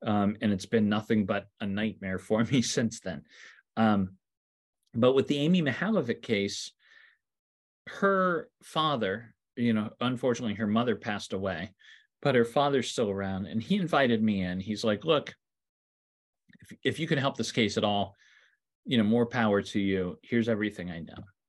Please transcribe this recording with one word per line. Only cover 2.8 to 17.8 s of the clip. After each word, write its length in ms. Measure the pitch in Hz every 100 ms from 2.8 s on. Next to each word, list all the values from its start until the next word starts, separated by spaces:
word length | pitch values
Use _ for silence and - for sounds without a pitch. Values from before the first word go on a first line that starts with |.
| 113 -
then. 220 | 92 76 - - - - _ -
Um, 400 | 110 101 95 - _ _ _ _ _ _ _
but 200 | 113 127
with 120 | 135 135
the 100 | 143
Amy 240 | 147 180
Mihaljevic 580 | 147 117 185 214 117 -
case, 520 | - 104 101 - - - _ - - _ _ _ _ _ _ _ -
her 600 | - 196 190 185 165 - _
father, 720 | - 160 156 139 98 104 120 _ _ -
you 160 | 120
know, 180 | 110 110 -
unfortunately 540 | 120 123 131 117 120
her 120 | 98 107
mother 300 | 110 123 101
passed 360 | 117 104 -
away, 400 | 95 95 85 82 - - - _ _
but 140 | 143
her 100 | 123
father's 460 | 117 147 143 139 -
still 200 | - 107
around, 360 | 98 98 95 95
and 160 | 110
he 140 | 110 202
invited 460 | 170 151 131 113
me 200 | 110 98
in. 180 | 90 90
He's 240 | 92 104
like, 200 | 113 104
"Look, 300 | 156 147 - - _ _ _ _ _ _ _ _ _ _ _ -
if, 180 | - -
if 160 | 131 117
you 60 | 165
can 120 | 143
help 180 | 135 135
this 160 | 113
case 240 | - 107
at 80 | 110